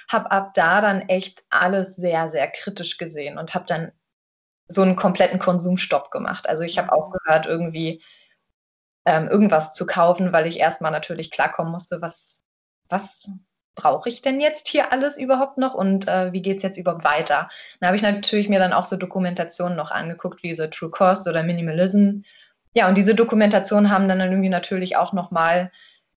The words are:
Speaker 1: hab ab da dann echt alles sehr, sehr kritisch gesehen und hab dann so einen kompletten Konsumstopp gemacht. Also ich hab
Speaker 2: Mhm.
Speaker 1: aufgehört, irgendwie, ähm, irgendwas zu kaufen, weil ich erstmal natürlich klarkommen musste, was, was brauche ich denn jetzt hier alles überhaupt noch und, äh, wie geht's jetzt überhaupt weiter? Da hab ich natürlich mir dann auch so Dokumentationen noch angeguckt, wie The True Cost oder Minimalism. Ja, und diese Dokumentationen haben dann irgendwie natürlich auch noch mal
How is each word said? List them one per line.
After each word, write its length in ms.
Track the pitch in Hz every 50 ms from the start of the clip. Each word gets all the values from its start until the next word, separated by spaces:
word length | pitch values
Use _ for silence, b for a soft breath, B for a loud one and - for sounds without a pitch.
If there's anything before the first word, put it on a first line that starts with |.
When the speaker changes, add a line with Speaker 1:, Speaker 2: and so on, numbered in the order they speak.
| B B
Speaker 1:
hab 240 | - 214 - -
ab 220 | 202 196 196 196 -
da 260 | 185 165 165 185 208
dann 280 | 214 202 196 185 - -
echt 360 | 185 185 185 - _ _ _ -
alles 460 | - - 180 185 196 196 185 190 -
sehr, 320 | 180 180 175 165 160 165 156
sehr 200 | 160 143 135 -
kritisch 500 | - - - 202 202 190 170 - - -
gesehen 400 | 175 165 151 147 143 143 147 156
und 160 | 165 160 -
hab 120 | 180 180
dann 260 | - 170 160 165 - _ _ _ _ _ _ _ _ _ _ _ _ _ _ _ -
so 140 | 175 196
einen 140 | 190 185 180
kompletten 420 | - - 180 180 - 185 - 185 185
Konsumstopp 720 | - 185 180 175 175 180 185 180 - - 156 139 - -
gemacht. 380 | - - - - - - - -
Also 140 | 160 156
ich 160 | 170 170 175 175
hab 80 | 180
Speaker 2:
Mhm. 60 | -
Speaker 1:
aufgehört, 540 | - 156 156 - 185 185 - 160 156 156 -
irgendwie, 560 | - 165 165 170 165 160 160 165 160 165 b b b b b b b b b b _ _ _ _ _ _ _ _ _ _ _ -
ähm, 240 | 175 160 160 156 -
irgendwas 440 | 185 202 208 196 160 156 156 - -
zu 120 | - 190
kaufen, 460 | - - 185 170 175 180 185 185 180
weil 140 | 175 160 156
ich 140 | 170 165 -
erstmal 320 | - 165 165 - 165 156
natürlich 380 | 156 151 - - 165 190 185 -
klarkommen 420 | - - 151 - - - 160 165
musste, 280 | 170 180 175 - 175 160
was, 440 | 170 156 - - - - - - _ _ _ _ _ _ _ _ _ -
was 420 | 180 202 208 - - - - 202 190 190 _ _ _ _ _ _ -
brauche 340 | - - 247 262 - - 240
ich 140 | 240 -
denn 180 | - 269 262 277
jetzt 280 | 294 302 302 - - -
hier 240 | - 294 - -
alles 240 | 254 269 277 294 285 -
überhaupt 400 | 262 254 262 269 277 277 - 262
noch 160 | 262 254 254
und, 320 | - 196 190 196 190 196 -
äh, 240 | 180 185 185 180
wie 100 | 175 190
geht's 200 | 180 196 190 196
jetzt 160 | - 190 190 180
überhaupt 260 | 170 180 165 160 -
weiter? 440 | 147 151 156 156 - 147 147 175 B B B B B B B
Da 80 | 180 180
hab 60 | 190
ich 80 | 208
natürlich 460 | 214 202 202 202 202 - 214 208 202 202
mir 100 | 202 190
dann 120 | 185 180
auch 120 | - 170 180
so 120 | - 196
Dokumentationen 800 | 185 185 180 - 190 180 175 180 185 165 170 - - 180 180 175
noch 140 | 156 151 -
angeguckt, 520 | - - 165 165 170 - - 180 175 -
wie 120 | - 170 165
The 140 | 160 156 156
True 220 | - - 170 160
Cost 360 | - - 190 185 196 202 196 175
oder 140 | 165 165
Minimalism. 800 | 160 175 175 170 165 160 156 170 185 190 196 208 202 202 202 202 B B B B B B B B _ _ -
Ja, 140 | 233 202 180
und 60 | 196
diese 180 | 202 190 214 220
Dokumentationen 760 | 226 233 233 233 214 214 208 214 190 196 - 214 208 208 202
haben 180 | 202 190 196 190
dann 120 | 185 185
irgendwie 280 | 185 185 190 196 190 190
natürlich 480 | 180 175 - - 196 185 185 185 -
auch 160 | 175 185 -
noch 180 | 202 180 175 -
mal 420 | 180 165 165 165 170 180 185 180 b b b b b b b b _